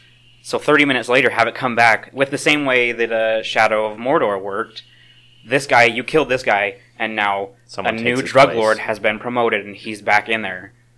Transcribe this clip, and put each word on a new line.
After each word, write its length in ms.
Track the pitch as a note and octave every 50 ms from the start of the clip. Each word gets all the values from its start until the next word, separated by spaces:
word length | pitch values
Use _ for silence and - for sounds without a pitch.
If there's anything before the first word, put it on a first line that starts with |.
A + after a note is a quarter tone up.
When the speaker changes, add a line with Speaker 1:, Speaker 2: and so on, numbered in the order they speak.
| _ _ _ _ _ _ _ _ -
Speaker 1:
So 160 | - - A2+
thirty 260 | - - D3+ D3 D3
minutes 220 | C#3 C3+ B2 A2 A#2
later, 220 | B2 C3+ C3 A#2
have 160 | G#2 A2+ A#2
it 80 | A2+ A#2
come 220 | - C3 B2+ A#2
back 340 | A2+ A#2 A#2 G#2+ G#2 - - -
with 180 | B2+ C3+ C3+
the 80 | C#3+ C3
same 260 | - D#3+ D3 D3 C#3+
way 280 | C3+ B2+ B2 A#2+ A#2+ A#2
that, 200 | A2+ A#2 A2+ A2+
uh, 300 | A2 A2 A2 A2 A2 A2
Shadow 440 | - - A#2+ A2 G#2+ A2 G#2+ A2 G#2+
of 80 | G#2+ A2
Mordor 420 | A#2 B2+ D3 E3 C3+ G#2 G2+ F#2+
worked. 420 | F#2+ G2+ G2 G#2 A2+ A2 - - - _ _ _ _ _ _ _ _ _ _ _ -
This 200 | A2 B2 C#3+ C#3
guy, 180 | - C3 A#2+ A#2
you 180 | A#2+ A2 A#2+ B2+
killed 260 | - - D#3 C#3+ B2
this 120 | B2+ B2+ -
guy, 340 | B2+ G#2+ G2+ G2+ G2+ G2 - _ _ _ -
and 160 | A#2 A2 A2
now 360 | G#2+ G#2 G2+ G2+ G2 G2 G2 - _ _
Speaker 2:
Someone 280 | - - - F#2+ A#2 A2+
Speaker 1:
a 40 | A2+
Speaker 2:
takes 60 | A#2
Speaker 1:
new 180 | A#2+ B2 C3 C3
Speaker 2:
his 80 | -
Speaker 1:
drug 180 | - C3+ B2 G2+
Speaker 2:
place. 100 | E2 A2+
Speaker 1:
lord 200 | A2 A2 A2 G#2+
has 200 | - - A2 G2+
been 200 | G2+ A2 G#2+ G#2+
promoted, 480 | A#2+ B2 A#2+ B2 A#2 A2+ A2 G#2 G2
and 100 | G#2 G2
he's 240 | G2+ - A#2 G#2+ G2+
back 280 | G#2 A2 G#2 G#2 G2+ A2
in 100 | A2+ A2
there. 320 | G#2+ F#2+ F#2 F#2 F#2 G2 _ _ _ _ _